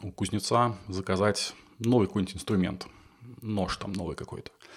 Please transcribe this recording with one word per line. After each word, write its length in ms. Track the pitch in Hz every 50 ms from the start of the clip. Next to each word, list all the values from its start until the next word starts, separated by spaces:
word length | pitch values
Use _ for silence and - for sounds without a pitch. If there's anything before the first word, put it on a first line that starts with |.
| -
у 80 | 98
кузнеца 680 | - - 101 90 - 104 - - 117 117 120 120 110 92 92 104
заказать 640 | 92 95 92 - 95 92 101 104 104 - - - - - - - - -
новый 280 | 110 117 127 120 101 92
какой-нибудь 280 | - 104 92 - -
инструмент. 520 | 87 - - 110 95 90 85 - - - - - - - - _ _ 120 123 120 -
Нож 340 | - 107 107 101 92 87 - -
там 140 | - 101
новый 240 | 98 92 85 80 71
какой-то. 360 | - - - - - - - _ _ - - -